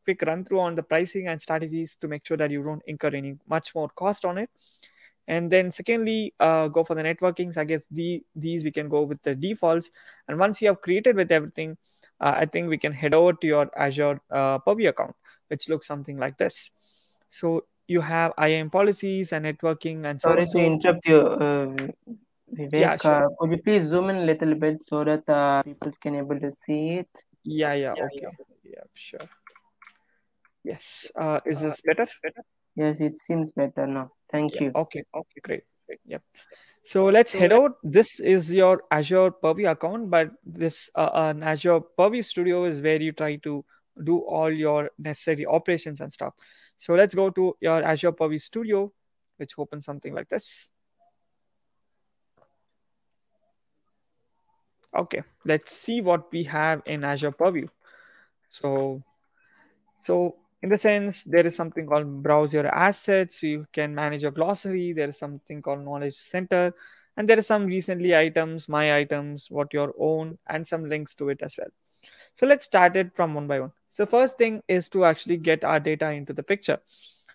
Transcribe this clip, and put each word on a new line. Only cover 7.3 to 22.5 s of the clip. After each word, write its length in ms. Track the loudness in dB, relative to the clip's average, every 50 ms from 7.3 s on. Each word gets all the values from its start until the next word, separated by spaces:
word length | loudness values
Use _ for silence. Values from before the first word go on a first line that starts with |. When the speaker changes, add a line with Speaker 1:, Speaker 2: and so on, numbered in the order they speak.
| 0 -2 -4 -6 -4
Speaker 1:
I 80 | -4 -4
guess 220 | -2 -4 -4 -4 _
the, 320 | -8 -6 -6 -4 -6 -6 -8 _ _
these 260 | -8 -6 -6 -4 -4 -4
we 80 | -4
can 200 | -4 -6 -4 -2
go 120 | 0 0 0
with 200 | -2 -4 -6 -4
the 120 | -4 -4
defaults. 560 | -4 -4 -6 -4 0 0 2 2 0 -2 -6 _ -20 -20 -20 -20 _ _ -6
And 100 | 0 2
once 220 | 2 2 2 2
you 80 | 2 2
have 140 | 2 2 0
created 340 | -2 0 2 4 4 4
with 160 | 4 2 2 2
everything, 460 | 2 2 -2 -8 -10 -10 -10 -12 -16 _ _ _ _ _ _ _ -2
uh, 140 | 0 0 2
I 80 | 2 0
think 240 | 0 -2 -2 -2 -2
we 80 | -2
can 160 | -2 -4 -4 -4
head 220 | -4 0 2 4
over 180 | 6 6 6 4
to 140 | 2 0
your 240 | 2 2 2 2 0 0
Azure, 440 | -2 -2 0 0 0 0 0 0 -2 -6 _
uh, 280 | -2 0 0 0 0 0
Purview 320 | 0 0 2 2 2 2
account, 260 | 2 0 -4 -6 -8 _ _ _ _ _ _ -10
which 200 | -10 -8 -6 -4
looks 180 | -4 -4 -4
something 320 | -8 -10 -10 -10 -10 -8 -6
like 180 | -6 -6 -2
this. 340 | -2 -2 -2 -4 -6 -14 -18 _ _ _ _ _ _ _ _ _ _ _ _
So 340 | -10 -4 -2 -2 -2 -2 -4 _ _ _ _ -2
you 140 | 0 0 0
have 300 | 0 0 0 0 0 0
I 120 | 2 2 2
A 80 | 2 2
M 120 | 0 0
policies 600 | 2 2 4 2 2 0 -4 -4 -4 -4 -4 -4 -4
and 140 | -4 -4
networking 580 | -4 -4 -2 -2 -2 -2 -2 -4 -8 -8 -6 -6
and 160 | -6 -6 0
so 80 | 2 4
Speaker 2:
Sorry 140 | 4 4 2
Speaker 1:
on. 40 |
Speaker 2:
to 60 | 2 2
Speaker 1:
So 60 | 2
Speaker 2:
interrupt 500 | 2 4 2 4 4 2 2 2 4 6
you, 100 | 6 8
uh, 580 | 8 6 2 0 0 0 0 0 -2 -4 -6 -6 -8 -8 -10 _ _ -18 -18 -18 _ _ _ _ _ _